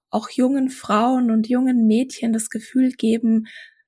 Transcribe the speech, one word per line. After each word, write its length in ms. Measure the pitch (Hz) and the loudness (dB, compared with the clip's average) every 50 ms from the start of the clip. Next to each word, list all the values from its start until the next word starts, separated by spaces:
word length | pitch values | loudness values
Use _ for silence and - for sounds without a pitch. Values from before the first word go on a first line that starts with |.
| _ _ | _ _
auch 200 | - 220 - - | -6 -6 -6 -6
jungen 400 | - - 254 254 277 269 262 262 | -2 0 0 0 2 0 -2 -4
Frauen 640 | 262 - - - 220 214 233 247 262 254 247 226 | -6 -8 -6 -2 0 0 2 2 2 2 2 2
und 180 | 220 220 220 226 | 2 0 0 0
jungen 380 | 247 247 262 254 254 240 220 214 | 0 0 2 2 2 4 4 4
Mädchen 440 | 214 233 262 262 - - 247 233 | 4 2 0 -2 -6 -6 -4 -2
das 180 | 220 226 220 - | -2 -2 -4 -6
Gefühl 420 | - 220 - - - 262 262 254 | -10 -12 -10 -4 0 0 0 0
geben, 560 | 247 - 254 226 226 226 240 226 220 220 220 - - - - - _ _ _ | 0 -2 -2 0 0 0 0 0 0 0 -2 -4 -10 -20 -20 -20 _ _ _